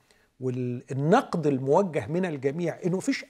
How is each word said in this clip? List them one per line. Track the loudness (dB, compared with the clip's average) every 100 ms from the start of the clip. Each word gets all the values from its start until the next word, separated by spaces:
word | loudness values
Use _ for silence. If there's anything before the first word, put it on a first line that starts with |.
| _ _ _ -8
والنقد | -4 -2 -4 -4 -6 -2 4 4 2 -2 0
الموجه | 2 4 4 4 -2 -2
من | -2 -2
الجميع | -2 -2 -2 -4 -2 -2
إنه | -2
مفيش | -2 -6